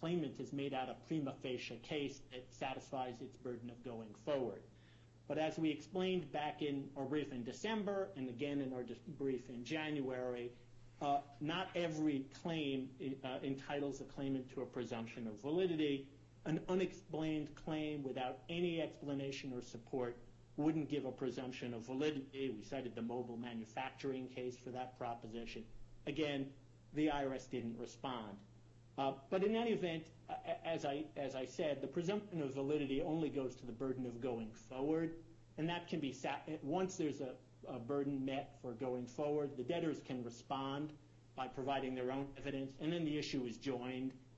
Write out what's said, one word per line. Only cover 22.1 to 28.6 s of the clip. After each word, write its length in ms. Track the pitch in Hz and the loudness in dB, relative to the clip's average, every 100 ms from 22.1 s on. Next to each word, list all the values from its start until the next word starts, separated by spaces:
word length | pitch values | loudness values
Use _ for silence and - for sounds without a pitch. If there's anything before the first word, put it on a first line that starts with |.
| 143 135 135 135 107 | 2 -2 -2 -2 -2
We 60 | |
cited 320 | - 135 127 | -4 -4 -4
the 80 | 110 | -2
mobile 360 | 117 123 120 117 | -2 -2 -2 -4
manufacturing 920 | 120 113 110 139 131 - 139 131 127 | -4 -4 -4 -4 -4 -2 -2 -2 -4
case 280 | - 123 123 | -4 -4 -4
for 80 | 127 | -4
that 280 | 127 127 - | -4 -4 -4
proposition. 640 | 123 117 110 117 113 - - - - - 151 | -4 -2 -4 -6 -6 -6 -8 -10 -12 -6 -2
Again, 400 | 147 147 139 135 - - - - | 2 2 2 -2 -6 -18 -20 -4
the 180 | 147 151 | 4 4
I 140 | 143 | 6
R 100 | 135 | 2
S 120 | 131 - | 0 -2
didn't 320 | 127 117 113 | -2 -2 -2
respond. 580 | 123 - 135 120 104 98 - - | -6 -4 -2 -2 -4 -10 -14 -20